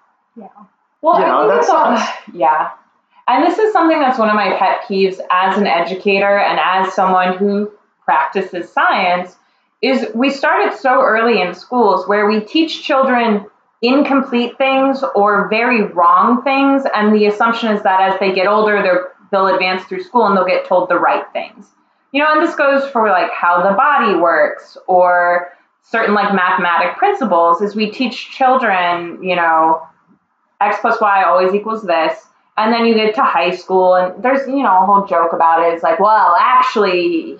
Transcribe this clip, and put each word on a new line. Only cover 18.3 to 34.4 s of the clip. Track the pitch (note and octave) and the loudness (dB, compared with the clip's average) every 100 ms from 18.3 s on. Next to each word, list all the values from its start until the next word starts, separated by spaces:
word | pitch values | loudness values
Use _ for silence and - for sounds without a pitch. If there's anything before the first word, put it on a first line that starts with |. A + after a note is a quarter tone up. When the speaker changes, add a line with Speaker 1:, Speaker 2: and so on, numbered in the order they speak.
Speaker 1:
get | F#3+ F#3+ | 0 0
older, | G#3+ G#3+ G3+ | 2 2 0
they're, | F#3 F3+ - - - | 0 0 -4 -16 -4
they'll | G3 F#3+ | 0 0
advance | F#3 F#3 F#3 | 0 -2 -4
through | - F#3 | -8 -12
school | - A#3+ G3+ | -2 0 2
and | G3 | 2
they'll | F3+ | 0
get | - - | -2 0
told | F#3 - | 0 0
the | E3+ | 0
right | D#3 - - | 0 -2 -6
things. | - - - - _ _ _ _ | -12 -12 -18 -20 _ _ _ _
You | C#4 | -2
know, | D4+ | 0
and | D#4 | 0
this | E4 | 0
goes | - C#4 C4+ C4+ | 0 0 0 -2
for, | A#3 G#3+ | -2 0
like, | F3+ E3+ | 0 -2
how | - F3 F3+ G3 | -2 0 2 0
the | G3 | 2
body | F#3+ - G#3 E3+ | 2 2 0 0
works | E3+ D#3+ D3 - - - - | 2 2 0 -4 -18 -14 0
or | F3+ F3+ F3 F3 F3+ F3+ - _ _ | 2 4 2 2 0 -4 -18 _ _
certain, | - A3+ G3+ | -6 -4 0
like, | G#3 G3+ | 0 0
mathematic | F#3+ F3+ F#3 F3 E3+ F3+ - | 0 0 0 0 0 -2 0
principles, | G4+ G4 A3 E3+ E3+ - | -2 0 0 2 2 2
is | G3+ G#3+ | -2 -2
we | G#3+ | -4
teach | - B3 - - | -4 -6 -6 -12
children, | - C4 C4 A3+ F#3 F3 F3 E3+ - | 0 2 2 0 0 0 -2 -6 -10
you | F#3 F3 | -4 0
know, | E3 D#3+ D#3+ D#3+ - _ _ _ _ _ _ - | 2 2 2 0 -4 _ _ _ _ _ _ -4
X | G#3 G#3 | -4 -2
plus | A#3 A3+ | -2 0
Y | G#3 G3 | 2 2
always | F3 F3+ F#3 | 2 2 2
equals | G3+ G#3+ A3 | -2 -4 -8
this. | F#3+ E3 D#3+ - _ _ _ - | -2 -2 -2 -6 _ _ _ -2
And | A3+ | 0
then | A#3 A3+ | 2 2
you | |
get | G#3+ G#3+ | 2 0
to | B3+ | 0
high | A#3+ - F3+ | 0 0 -2
school | F3+ - F#3 F#3 | -4 -2 2 4
and | F3+ F3+ G3 | 2 0 -2
there's, | B3 C4+ | -2 -2